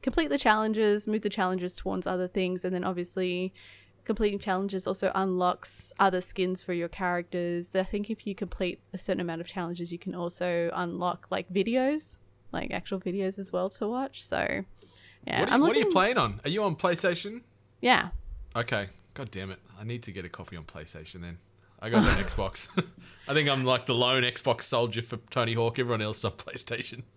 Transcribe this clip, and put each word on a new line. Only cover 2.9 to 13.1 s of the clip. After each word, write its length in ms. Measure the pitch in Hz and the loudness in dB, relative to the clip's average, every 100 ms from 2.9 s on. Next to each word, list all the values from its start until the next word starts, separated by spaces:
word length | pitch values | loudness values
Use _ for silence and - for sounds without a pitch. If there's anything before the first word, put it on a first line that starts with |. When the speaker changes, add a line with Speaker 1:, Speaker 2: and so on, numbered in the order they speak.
| 175 175 190 185 180 185 - - - - _ | -2 -4 -2 -2 0 -4 -6 -20 -20 -20 _
Speaker 1:
completing 340 | - 208 214 196 | -4 2 2 0
challenges 480 | 214 185 196 190 - | 0 0 0 -2 -2
also 240 | 185 190 | 0 0
unlocks 760 | - 190 180 180 - - - - - | 2 2 2 2 0 -6 -6 -8 4
other 220 | 196 180 | 4 4
skins 420 | - - 185 185 | -2 -2 0 0
for 120 | - | -2
your 140 | 175 170 | -2 -2
characters. 880 | - 185 175 175 180 175 175 175 | -2 0 0 -2 -2 -2 -2 0
I 100 | 190 | 0
think 260 | 185 202 202 | 0 -2 -4
if 160 | 220 - | -4 -6
you 80 | |
complete 440 | 190 185 - 185 - _ | -4 -6 -2 -2 -2 _
a 60 | 185 | -8
certain 220 | - 185 | -2 0
amount 180 | 170 165 | 0 -4
of 60 | 175 | -6
challenges, 460 | 190 170 175 170 | -4 -4 -4 -6
you 60 | 175 | -6
can 160 | 190 | -6
also 560 | 175 175 - 180 170 170 | -4 -4 -2 0 2 0
unlock, 520 | 170 175 180 180 180 - | 0 -4 -2 -2 -2 -4
like, 200 | 190 180 | -4 0
videos, 680 | 185 190 254 262 302 - - - _ - | 0 2 2 2 0 -6 -16 -20 _ -8
like, 180 | - - | -6 -4
actual 300 | 180 - 190 | -6 -4 -4
videos 380 | 185 | -2